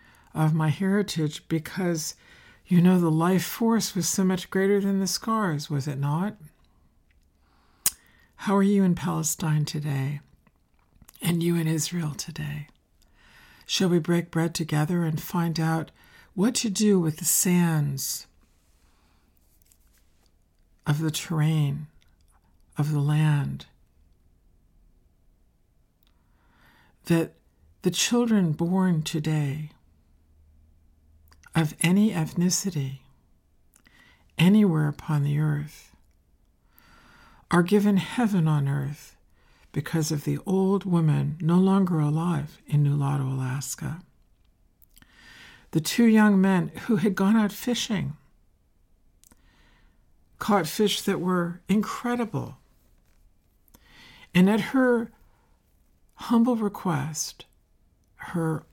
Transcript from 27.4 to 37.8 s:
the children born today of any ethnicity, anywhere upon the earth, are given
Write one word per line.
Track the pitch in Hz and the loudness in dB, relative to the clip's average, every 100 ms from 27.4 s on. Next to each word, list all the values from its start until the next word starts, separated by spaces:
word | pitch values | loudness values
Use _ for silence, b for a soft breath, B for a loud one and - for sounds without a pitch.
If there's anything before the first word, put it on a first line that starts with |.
| _ _ _ _ | _ _ _ _
the | 180 | -4
children | 175 - 240 240 214 175 | -2 0 0 2 2 2
born | 151 170 185 185 160 | 0 -2 0 2 0
today | 156 160 156 156 143 147 151 _ _ _ _ _ _ _ _ _ _ _ _ _ _ _ _ _ - 156 | -2 -4 -2 -2 -2 -6 -10 _ _ _ _ _ _ _ _ _ _ _ _ _ _ _ _ _ -6 -2
of | 156 - | -2 -2
any | 165 190 214 | 0 2 2
ethnicity, | 175 156 - 180 180 196 151 135 135 _ _ _ _ _ _ _ _ b b b b b - | 0 -4 -2 0 -2 -4 -6 -6 -8 _ _ _ _ _ _ _ _ b b b b b 2
anywhere | 175 214 202 156 151 | 4 6 4 2 0
upon | 143 - 147 | -4 -4 -2
the | 143 143 | 0 0
earth, | 156 147 151 - - _ _ _ _ _ _ _ b b b b b b b b - | 0 -2 -6 -14 -20 _ _ _ _ _ _ _ b b b b b b b b 0
are | 170 | 2
given | 175 202 | 4 4